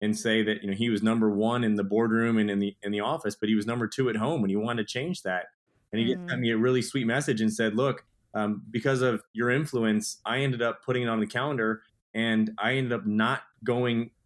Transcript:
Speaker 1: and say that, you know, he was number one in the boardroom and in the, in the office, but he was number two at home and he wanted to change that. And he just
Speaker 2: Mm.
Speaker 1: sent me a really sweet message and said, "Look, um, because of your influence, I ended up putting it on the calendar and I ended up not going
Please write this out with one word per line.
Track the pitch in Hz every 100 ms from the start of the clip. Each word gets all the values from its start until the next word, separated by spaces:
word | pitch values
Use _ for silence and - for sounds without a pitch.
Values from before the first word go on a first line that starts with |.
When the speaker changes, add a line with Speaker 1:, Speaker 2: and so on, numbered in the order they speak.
Speaker 1:
and | 107 107
say | 117 110
that, | 107 104
you | 101
know, | 98
he | 120
was | 104
number | 110 113 110
one | 101 110 123
in | 113 104
the |
boardroom | 98 107 113 113 117 110
and | 104
in | 101
the, | 101 -
in | 101
the | 104
office, | 110 156 104 -
but | 107
he |
was | 110 104
number | 120 113
two | - 127
at | 110
home | 120 160
and | 98
he | 101
wanted | 113 117 104
to |
change | 123 160 180
that. | 95 92 - _ _ _ _
And | 107
he | 117
just | 131
Speaker 2:
Mm. | -
Speaker 1:
sent | 123
me | 117
a | 110
really | 123 127
sweet | 120 139 113
message | 131 143 110
and | 110
said, | 107 110 107
"Look, | 135 123 - _ _
um, | 107 107 104 -
because | 117 139 131
of | 127 113 -
your | 110 120
influence, | 127 147 127 110 107 - - -
I | 127
ended | 139 120
up | 117 -
putting | - 123
it | 120
on | 113
the | 104
calendar | 120 143 135 110 110 _ _ _
and | 113 113 110 107 -
I | 110
ended | 135 127
up | 117 104
not | 104 113 131 - _
going | 113 123 123 117 117 _